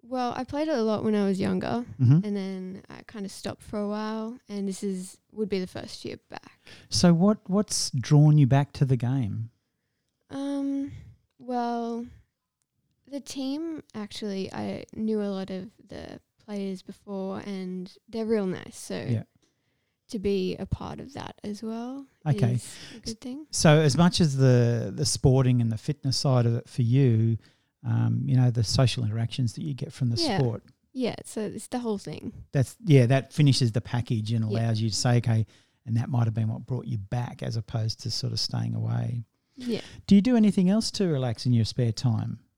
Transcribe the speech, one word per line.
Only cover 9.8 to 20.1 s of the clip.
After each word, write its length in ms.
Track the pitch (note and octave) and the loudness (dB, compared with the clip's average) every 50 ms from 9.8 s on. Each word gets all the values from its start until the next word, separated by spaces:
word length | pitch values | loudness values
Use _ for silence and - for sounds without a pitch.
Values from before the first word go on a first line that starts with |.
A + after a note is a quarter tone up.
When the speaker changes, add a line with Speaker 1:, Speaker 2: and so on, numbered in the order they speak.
| _ _ _ _ _ _ _ _ _ _ | _ _ _ _ _ _ _ _ _ _
Speaker 1:
Um, 600 | - C4+ C#4 C#4 C#4+ C#4 C#4 C#4 C#4 C#4 C#4 C#4+ - - - - - _ _ _ _ _ | -10 -8 -6 -4 -4 -2 -2 -2 -2 -4 -4 -6 -10 -14 -18 -20 -20 _ _ _ _ _
well, 680 | B3 A#3+ B3 B3 A#3+ A#3+ A#3+ A#3 A#3 A#3 A#3 A#3 A#3+ B3 - - _ _ _ _ _ _ _ _ _ _ _ _ _ _ _ _ _ _ | -10 -6 -4 -4 -2 -2 -4 -4 -4 -6 -6 -8 -8 -12 -16 -20 _ _ _ _ _ _ _ _ _ _ _ _ _ _ _ _ _ _
the 120 | C4+ C#4+ | -12 -12
team, 640 | - - - C4+ C4+ C4 C4+ D4 D#4+ E4 D#4+ D4 - _ _ | -12 -10 -10 -6 -6 -4 -4 -4 -6 -8 -8 -10 -14 _ _
actually, 580 | A3 G#3 G#3 - - - G#3 G3 F#3+ F#3+ - - | -12 -12 -10 -10 -8 -8 -6 -6 -6 -6 -6 -6
I 320 | - G#3+ G3+ G3 - - _ - | -8 -6 -6 -8 -8 -10 _ -10
knew 260 | - A3 A3 A3 G#3+ | -6 -4 -2 -2 -2
a 80 | G#3 G3+ | -2 -2
lot 200 | G3 F#3+ F#3+ F#3+ | -4 -6 -6 -8
of 200 | F#3+ F#3 F#3+ A3+ _ _ - _ | -10 -10 -10 -12 _ _ -20 _
the 320 | - - - - - - _ _ _ _ _ | -16 -14 -14 -14 -16 -18 _ _ _ _ _
players 360 | - G#3 G3+ G3 G3 F#3+ F#3 | -12 -8 -8 -6 -6 -8 -10
before, 580 | - - G3 _ _ - G3+ G3 F#3+ F#3+ F#3+ G#3+ - | -12 -16 -20 _ _ -10 -8 -6 -6 -6 -6 -8 -8
and 460 | G3+ G3+ F#3+ F#3 F#3 F#3 F#3 F3+ F#3 - _ _ _ | -8 -8 -8 -8 -8 -8 -8 -10 -12 -14 _ _ _
they're 160 | G#3+ A3+ A3+ | -6 -6 -2
real 200 | G#3+ A3+ G#3+ G3+ | 0 0 0 0
nice, 320 | F#3 F3 - - - - - | -2 -4 -4 -8 -14 -16 -16
so 180 | - - F#3+ F3+ - - | -12 -10 -8 -8 -2 -2
Speaker 2:
Yeah. 140 | A#2+ A2 - _ _ _ _ _ _ _ _ _ _ _ _ _ _ _ _ | -2 -2 -2 _ _ _ _ _ _ _ _ _ _ _ _ _ _ _ _
Speaker 1:
to 100 | _ | _